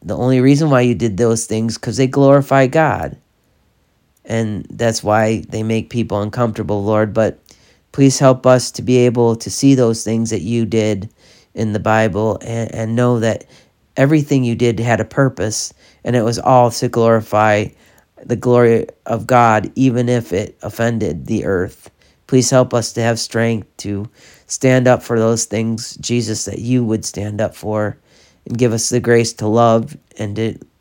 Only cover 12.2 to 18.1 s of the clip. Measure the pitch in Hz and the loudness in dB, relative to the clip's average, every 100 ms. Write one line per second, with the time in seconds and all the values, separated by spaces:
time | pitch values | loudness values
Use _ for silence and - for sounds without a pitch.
12.2 | 110 - - 117 113 - 113 117 123 120 | -2 -4 -6 -8 -6 -6 -4 0 0 0
13.2 | 113 101 - - _ _ _ - 139 156 | -2 -4 -8 -20 _ _ _ 0 2 2
14.2 | 147 139 120 117 120 104 117 113 110 - | 2 0 0 0 0 0 -2 -2 -2 0
15.2 | 135 120 104 - - - _ _ - 123 | 0 -2 -6 -6 -10 -16 _ _ -2 0
16.2 | 110 113 - 127 120 - 123 117 113 113 | 0 0 2 4 4 0 -4 0 2 2
17.2 | 107 107 107 104 104 - _ _ _ | 0 0 2 2 -2 -10 _ _ _